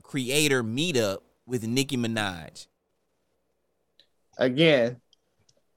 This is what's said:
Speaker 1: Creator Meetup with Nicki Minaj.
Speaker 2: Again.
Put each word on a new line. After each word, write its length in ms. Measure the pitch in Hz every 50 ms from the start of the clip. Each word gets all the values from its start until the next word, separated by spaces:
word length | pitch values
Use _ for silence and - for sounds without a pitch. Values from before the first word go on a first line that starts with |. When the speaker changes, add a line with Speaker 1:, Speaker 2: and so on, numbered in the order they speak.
| -
Speaker 1:
Creator 580 | - - 143 127 117 135 151 156 147 139 127 117
Meetup 540 | 110 113 131 160 - 131 120 110 101 95 - - _ _ _ _
with 200 | - 123 120 107
Nicki 300 | 113 120 135 139 139 139
Minaj. 720 | 123 120 117 113 110 107 98 90 82 78 - - - - - _ _ _ _ _ _ _ _ _ _ _ _ _ _ _ _ _ _ _ _ _ _ _ _ _ _ _ _ _ _ _ _ _
Speaker 2:
Again. 600 | - 127 131 127 139 165 165 151 127 117 120 127 123 _ _ _ _ _ _ _ _ _ _ _ _ _ _ _